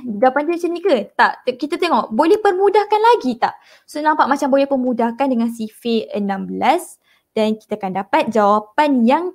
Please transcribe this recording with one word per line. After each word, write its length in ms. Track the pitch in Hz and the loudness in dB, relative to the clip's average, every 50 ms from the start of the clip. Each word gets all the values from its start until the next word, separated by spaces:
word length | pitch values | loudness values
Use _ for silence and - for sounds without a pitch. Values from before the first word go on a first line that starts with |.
| 254 | -8
jawapan 380 | 247 202 202 254 254 254 285 302 | -10 -4 0 0 0 0 0 -2
dia 100 | 320 349 330 | -2 -4 -4
macam 100 | 359 330 339 | -4 -4 -4
ni 40 | 339 359 | -4 -2
ke? 120 | 392 285 214 - - _ | 0 0 0 -2 -2 _
Tak, 160 | - 226 190 - - - 247 | 0 0 0 0 -2 -6 -6
te-, 80 | 240 | -6
kita 240 | - 302 294 339 - | -6 -6 -6 -4 -2
tengok, 320 | 359 339 294 226 - - 214 | 0 0 0 0 0 0 0
boleh 240 | 233 311 320 415 | 0 2 2 2
permudahkan 640 | 427 427 403 359 370 392 403 381 415 415 415 427 415 | 2 2 2 2 2 2 2 2 2 2 2 0 2
lagi 400 | 440 466 480 - - 254 226 - | 4 4 2 2 0 -2 -4 -2
tak? 160 | 208 - - - _ _ - _ _ - | -4 -4 -4 -6 _ _ -20 _ _ -12
So, 160 | - 302 302 | -8 -4 -2
nampak 240 | 302 311 311 269 233 | 0 2 2 2 0
macam 240 | 277 285 302 269 262 | 0 0 0 2 2
boleh 160 | 277 277 277 | 2 2 2
permudahkan 560 | 277 262 247 254 240 233 226 233 233 240 277 | 0 -2 -2 -2 -2 -2 -2 -2 -2 -2 -2
dengan 240 | 277 254 226 226 233 | 0 0 0 -2 -2
sifir 560 | 233 226 220 214 - - - 233 226 220 - - - | -4 -6 -10 -12 -12 -8 -4 -2 -2 -2 -2 -4 -6
enam 320 | 208 202 196 196 190 190 | -4 -4 -4 -4 -6 -6
belas. 560 | 180 190 190 190 240 302 359 339 - - _ _ _ _ _ _ _ - | -8 -6 -2 0 2 2 0 -2 -8 -18 _ _ _ _ _ _ _ -4
Dan 240 | 220 214 214 214 | -2 -2 -2 -2
kita 240 | 214 - - 208 208 | -4 -8 -10 -10 -8
akan 160 | 196 185 185 | -6 -6 -6
dapat 320 | 190 196 - - 311 - 226 | -6 -4 0 0 0 0 0
jawapan 800 | 214 220 202 202 208 214 214 - _ - 302 294 277 247 226 233 | 2 2 4 4 2 2 0 -2 _ 0 0 2 2 2 4 4
yang 240 | 277 320 359 359 | 2 2 0 -4